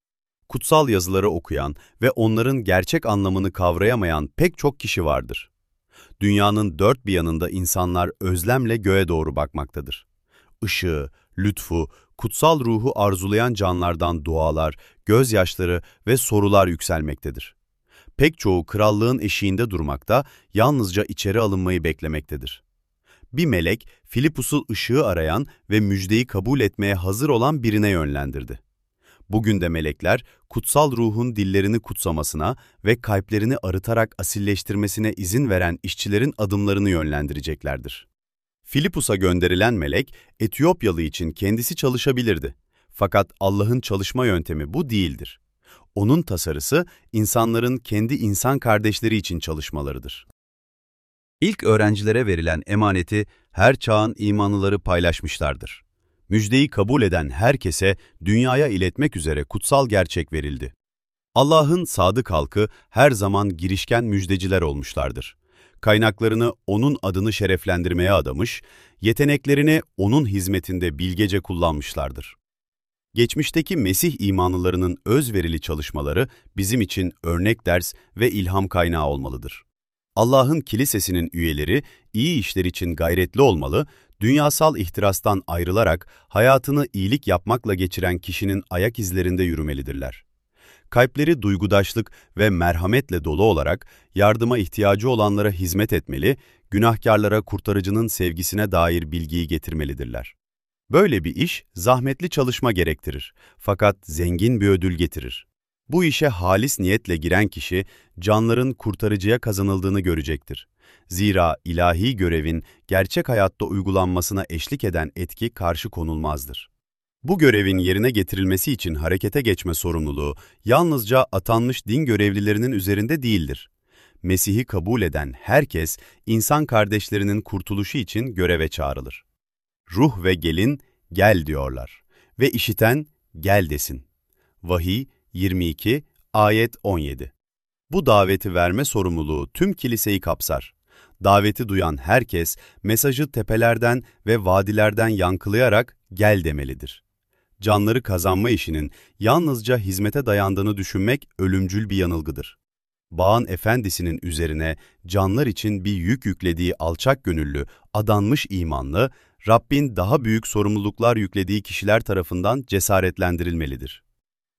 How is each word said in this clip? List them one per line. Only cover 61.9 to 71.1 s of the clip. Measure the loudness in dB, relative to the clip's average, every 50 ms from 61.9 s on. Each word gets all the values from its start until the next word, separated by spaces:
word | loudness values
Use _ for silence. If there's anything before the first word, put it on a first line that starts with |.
| 0 2 2 2 2 0 -2 0
halkı | 0 -2 -2 -2 0 -2 -2 -2 -4 -10 _ _
her | 2 4 4 4
zaman | 4 2 0 0 0 0 0 -2 -4
girişken | -4 -4 -2 -2 -2 -2 0 0 0 0
müjdeciler | 0 0 -2 0 0 -2 -2 0 0 0 0
olmuşlardır. | 0 0 -4 -6 -8 -8 -6 -4 -4 -4 -6 -10 -14 -16 -18 _ _ _ _ _ _ _ _ -2
Kaynaklarını | 2 4 4 6 4 2 2 2 0 0 2 2 0 0 -2 _ -4
onun | -2 0 2 2 0 0 -2
adını | -4 -4 -2 -2 -2 -2 -2
şereflendirmeye | -2 0 0 0 0 0 -2 -2 0 0 -2 0 0 2 4
adamış, | 4 2 2 0 -4 -4 -4 -4 -6 -10 -16 -20 -20 -20 -20 _ _ -2
yeteneklerini | 0 0 2 2 2 2 2 0 2 2 2 4 4 4 4 2 0 _ _
onun | 0 2 2 4 2 2
hizmetinde | 2 0 -2 -2 0 -2 -2 -2 -4 -4 -2 -2 -2 -2 -2
bilgece | -4 -2